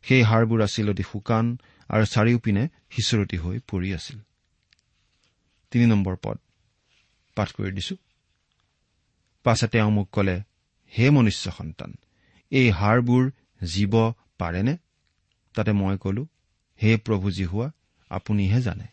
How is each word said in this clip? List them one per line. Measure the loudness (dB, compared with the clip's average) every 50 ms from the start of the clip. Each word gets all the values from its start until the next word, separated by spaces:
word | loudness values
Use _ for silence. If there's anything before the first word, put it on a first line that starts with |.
সেই | _ 4 4 4 6
হাড়বোৰ | 6 4 4 2 2 2 0
আছিল | 0 0 0 -2 -2 -2
অতি | -2 -2 -6
শুকান | -8 -8 -12 -4 -2 0 0 0 -2 -4 -6 _ _ _ _ _ _
আৰু | 0 0 0
চাৰিওপিনে | 2 2 2 2 2 2 2 0 0 0 0 -2 -4 _ _ _ _
সিঁচৰতি | -6 -6 -4 -2 0 -2 -2 -2 -4
হৈ | -6 -6 -6 -8 -8
পৰি | -10 -8 -6 -6 -4 -4 -6
আছিল। | -8 -10 -14 -18 -18 -20 _ _ _ _ _ _ _ _ _ _ _ _ _ _ _ _ _ _ _ _ _ _ _ _ _ _ _ _ _
তিনি | 0 2 4
নম্বৰ | 4 4 2 0 -2 -4 -6 -8
পদ | -10 -10 -10 _ _ _ _ _ _ _ _ _ _ _ _ _ _ _ _ _ _ _
পাঠ | -6 -6 -6
কৰি | -6 -8 -8 -6
দিছো। | -6 -8 -8 -10 -12 -14 _ _ _ _ _ _ _ _ _ _ _ _ _ _ _ _ _ _ _ _ _ _ _ _ _ _ _ _ _
পাছে | 0 2 2 0
তেওঁ | 0 0 0 2 2
মোক | 2 0 -2 -2
ক'লে, | -2 -2 -2 0 -2 -4 -8 _ _ _ _ _ _ _ _ _ -2
"হে | 2 4 4
মনুষ্য | 6 6 4 2 0 -2 -8 -10
সন্তান, | -10 -10 -14 -14 -14 -14 -16 -16 -16 -20 _ _ _ _ _ _ _ _ _ _
এই | 2 4 4 4
হাড়বোৰ | 4 2 2 4 4 4 4 2 2 2 2 0 -2 _ _ _ _ _ -8
জীৱ | -6 -2 -2 0 2 2 2 2 2 -2 _ _ _ _ _
পাৰেনে?" | -6 -4 -2 -2 -2 -2 -2 -4 _ _ _ _ _ _ _ _ _ _ _ _ _ _ _
তাতে | -4 -2 0
মই | 0 0 0 -2 -2
ক'লো, | -4 -4 -4 -4 -4 -6 -10 _ _ _ _ _ _ _ _ _ _ 2
"হে | 2 2
প্ৰভু | 2 _ -2 -2 -2 -2 -4
যীহুৱা, | -2 -2 -4 -4 -4 -6 -6 -6 -10 _ _ _ _ _ _ _
আপুনিহে | -10 -10 _ -2 0 0 2 2 2 0
জানে।" | 0 -2 -6 -8 -12 -16